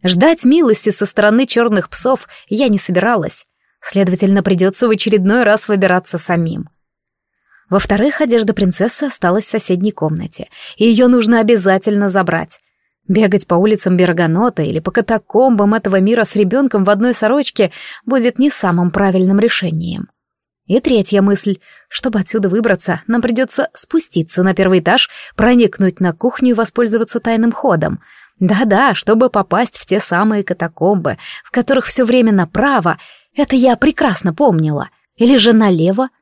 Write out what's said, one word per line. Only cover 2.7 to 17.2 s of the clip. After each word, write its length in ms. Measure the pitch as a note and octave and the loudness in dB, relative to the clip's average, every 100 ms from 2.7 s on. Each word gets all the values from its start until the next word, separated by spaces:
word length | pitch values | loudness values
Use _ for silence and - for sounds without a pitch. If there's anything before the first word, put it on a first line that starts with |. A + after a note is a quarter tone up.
| G3+ | 0
собиралась. 640 | - F3+ F#3+ A#3 D#3 - - _ _ _ | 0 0 0 -2 -4 -8 -14 _ _ _
Следовательно, 600 | - G3 F#3+ F3+ G3 G3 | -6 -2 0 2 2 2
придётся 460 | F#3+ F#3 F#3 F#3+ A#3+ | 2 0 0 0 0
в 20 | |
очередной 520 | A3 - G#3 F#3 A#3 | 0 0 0 2 2
раз 260 | A3+ G#3 - | 2 0 0
выбираться 480 | G#3 F#3 F3+ F3+ F3 | 0 2 0 -2 -6
самим. 540 | - E3+ E3 E3 D#3+ _ _ _ _ _ _ _ _ _ _ | -2 -2 -2 -6 -12 _ _ _ _ _ _ _ _ _ _
Во-вторых, 540 | F#3+ - G3+ B3+ C#4+ | -4 0 0 0 0
одежда 320 | D4 A#3 G#3+ | 0 0 0
принцессы 500 | G3+ G3 F3 G#3+ - | 0 0 0 -2 -2
осталась 400 | D4 - F3+ F#3+ | -6 -4 -2 -2
в 60 | G#3 | -2
соседней 420 | A3+ - F3+ G3+ | -4 -2 -2 -2
комнате, 560 | - D#3 D#3 - - - - - - | -2 -4 -4 -8 -12 -14 -20 -20 0
и 80 | A3+ | 2
её 220 | A3 B3 | 4 4
нужно 320 | B3 A3 A#3 | 4 4 2
обязательно 680 | A3 A3+ F#3 F#3+ F#3+ G3+ G3+ | 4 2 4 0 0 0 0
забрать. 540 | F#3+ F3 E3 D#3+ - _ _ _ _ _ | 0 -2 -2 -6 -14 _ _ _ _ _
Бегать 380 | F#3+ G#3+ G3 - | 2 2 0 0
по 80 | F3 | 0
улицам 400 | G#3 G#3+ - F3+ | 2 0 0 2
Берганота 680 | F3+ E3+ E3+ E3 A#3+ A#3 | 2 2 0 0 -2 -2
или 160 | D3+ D#3 | -4 -4
по 140 | D#3+ | -4
катакомбам 840 | G#3 - A3 _ G#3 C4 A3+ G3+ | -4 -2 -4 _ 0 2 2 2
этого 260 | A3 A3 F#3+ | 0 0 0
мира 220 | F#3+ A#3+ | 2 0
с 140 | G#3+ - | 0 0
ребёнком 480 | G3+ A#3+ C4+ G#3+ | 0 0 0 0
в 60 | F#3+ | 0
одной 220 | G3+ A#3+ | 2 0
сорочке 600 | A#3+ | 0